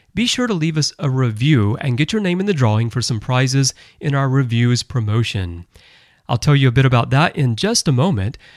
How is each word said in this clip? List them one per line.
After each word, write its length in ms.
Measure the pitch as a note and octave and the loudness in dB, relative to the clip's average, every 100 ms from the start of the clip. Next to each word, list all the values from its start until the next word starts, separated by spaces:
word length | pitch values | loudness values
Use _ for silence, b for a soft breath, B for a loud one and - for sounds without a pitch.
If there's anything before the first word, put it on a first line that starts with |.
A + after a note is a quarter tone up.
| B | B
be 100 | - A#3+ | -4 -2
sure 200 | - B3 | -2 -2
to 80 | |
leave 240 | F#3 D#3+ D#3 | 0 -2 -2
us 140 | C#3+ - | -4 -4
a 120 | D3 | -2
review 680 | C3 B2+ G#2+ C3+ C#3+ G2+ A2 | 0 0 0 2 4 2 0
and 180 | C#3 A#2+ | -2 -2
get 140 | D3+ | -2
your 100 | A3 | -2
name 180 | G3 F3 | -2 -2
in 60 | G3+ | -2
the 80 | |
drawing 360 | E3 A#2 G#2+ A#2 | 0 2 2 0
for 120 | B2+ | -4
some 180 | A2+ A2+ | -4 -4
prizes 540 | - B2+ C3 C3+ C3 B B B | -2 0 0 0 0 B B B
in 140 | D3+ | -4
our 140 | C#3 C3+ | -2 0
reviews 540 | C3 B2+ A#2 A#2+ B2 | 0 2 2 2 2
promotion. 840 | - B2+ G#2+ A2 A2+ G#2 F2+ E2+ E2+ b b b b b - | -2 -4 -2 0 -2 -4 -6 -8 -16 b b b b b -6
I'll 100 | A#2 | -2
tell 180 | - C#3+ | 2 4
you 120 | C3+ | 4
a 40 | |
bit 140 | A#2+ C3 | 4 4
about 240 | B2 A#2 | 2 2
that 260 | C3+ F3 - | 2 0 0
in 200 | C3 A2 | -2 0
just 320 | G3 A#3 - | -2 0 0
a 40 | |
moment, 460 | B2 E3+ A#2+ F#2+ - B | 2 2 0 -4 -6 B